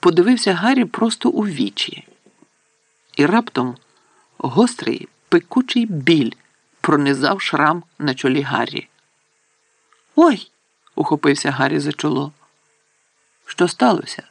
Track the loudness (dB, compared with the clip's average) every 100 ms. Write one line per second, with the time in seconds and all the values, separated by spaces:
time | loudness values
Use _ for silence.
0 | 4 4 4 4 2 0 2 2 0 0
1 | -2 0 -2 0 -4 -4 -6 -4 -8 -8
2 | -20 _ _ _ _ _ _ _ _ _
3 | _ 0 2 2 0 -4 -4 -6 _ _
4 | _ _ _ _ -2 2 2 0 -6 -6
5 | -10 _ _ 0 2 -2 0 -2 -2 -2
6 | 2 2 0 -6 _ _ _ _ 0 2
7 | 2 0 -2 -4 -4 0 0 0 -8 _
8 | -6 -2 -2 -2 -2 -4 -4 -8 -14 _
9 | _ _ _ _ _ _ _ _ _ _
10 | _ 4 4 4 -6 _ _ _ _ -6
11 | -2 0 2 0 -2 -2 -2 -2 -4 -6
12 | -4 -4 -6 -12 _ _ _ _ _ _
13 | _ _ _ _ -18 -2 -2 2 2 2
14 | -4 -14 -18